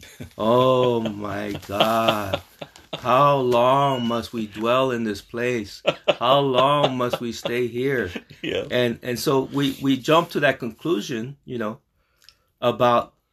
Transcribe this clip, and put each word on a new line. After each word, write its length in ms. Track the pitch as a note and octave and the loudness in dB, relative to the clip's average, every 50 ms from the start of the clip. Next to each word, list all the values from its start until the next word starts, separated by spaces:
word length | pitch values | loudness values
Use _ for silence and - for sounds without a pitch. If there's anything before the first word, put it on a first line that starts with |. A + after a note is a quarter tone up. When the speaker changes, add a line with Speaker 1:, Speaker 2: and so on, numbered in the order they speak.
| - - - - - - - - | -20 -20 -20 -18 -18 -16 -8 -4
Speaker 1:
Oh 640 | G#2+ A2 A#2+ B2 B2+ C3 C3 B2+ B2+ B2 A#2+ A#2 | 0 2 4 4 4 4 4 4 2 2 2 0
my 520 | A2+ A2 G#2 G#2 G#2 G2+ G2 G2+ G#2 G#2 G2+ G2 - - | -2 -4 -4 -6 -8 -8 -6 -6 -6 -8 -8 -10 -10 -6
God. 760 | G2 G2+ A2 A2+ A2+ A2+ A2+ A2+ A2 G#2+ G#2 G2 F#2+ F#2 - - _ _ - - _ - - _ - | 0 0 2 2 2 2 2 2 2 0 -2 -4 -6 -6 -8 -14 _ _ -20 -18 _ -20 -18 _ -14
How 440 | - - B2 A#2+ C3 C#3+ C#3+ C#3+ C#3 | -8 0 2 4 6 6 6 4 4
long 680 | B2+ B2 B2 A#2+ A#2+ B2+ C3 C#3 C#3 C#3 C3+ B2 A#2+ A#2 | 2 2 4 4 4 4 4 4 2 2 0 0 -2 -2
must 260 | A#2 A#2 G#2+ - - | -2 -2 -4 -6 -8
we 120 | A#2 A2 | -8 -8
dwell 460 | G2+ F#2+ G#2 A2 A#2 B2 C3 C3+ C3 | -8 -6 -4 0 2 2 2 2 2
in 120 | B2 A#2 A#2 | 0 -2 -2
this 180 | A2 G2+ G2 | -4 -4 -6
place? 600 | - _ - A#2 A#2+ B2 B2 A#2 G2+ F#2+ - - - - - - - - - - | -8 _ -8 -4 -4 -2 -2 -4 -6 -8 -12 -4 -4 -4 -4 0 -2 -2 -2 0
How 200 | A#2 B2 C3 C#3+ | 2 2 4 4
long 540 | C#3+ C#3 B2+ B2 C3 C#3 D3 D3 C#3+ C#3 C3 | 4 2 2 4 4 4 4 4 2 2 0
must 240 | B2+ B2 A#2+ A#2+ - | -2 -2 -2 -2 -4
we 120 | B2 A#2+ | -6 -6
stay 340 | A2+ - - A#2 A#2+ B2 B2 | -8 -8 -8 -6 -2 -2 -2
here? 460 | A#2 A2 A#2+ B2+ C#3 C#3 B2 G#2+ F2+ - - - _ - - - | -2 -4 -4 -2 -2 -2 -2 -4 -4 -8 -12 -14 _ -18 -12 -8
Speaker 2:
Yeah. 220 | - - F#2+ - - | -6 -4 -4 -4 -2
Speaker 1:
And, 300 | - B2 B2 A#2+ A#2 - | -2 0 0 0 -2 -6
and 160 | - B2 B2 A2 | -8 -8 -8 -4
so 240 | - D#3 C#3 C3+ | 0 0 0 0
we, 380 | C3 - B2 C#3 C#3+ C3+ C3+ - | 0 -2 -2 -2 -2 -2 -2 -2
we 160 | C3+ C3+ C3+ B2 | -2 -2 -2 0
jump 320 | - - D#3 E3 E3+ D#3+ | 2 2 2 2 2 0
to 100 | - F3+ | -2 0
that 180 | C#3+ C#3 B2+ - | 0 0 0 -2
conclusion, 760 | C3+ A#2 G#2+ - - D3+ F3 G3+ G3+ - C#3 A2 A2+ C3 C#3+ - _ | -6 -10 -10 -8 -4 -4 -4 -4 -4 -6 -8 -8 -8 -10 -14 -16 _
you 140 | - C3 A#2 | -12 -10 -8
know, 220 | A2 G#2+ A2+ - _ _ _ _ _ _ _ _ _ _ _ _ _ _ _ _ | -8 -8 -8 -12 _ _ _ _ _ _ _ _ _ _ _ _ _ _ _ _
about, 540 | - B2 A2+ A2 B2 B2 A#2+ A#2 A#2 - _ _ _ _ | -2 -2 0 2 2 4 4 2 0 -2 _ _ _ _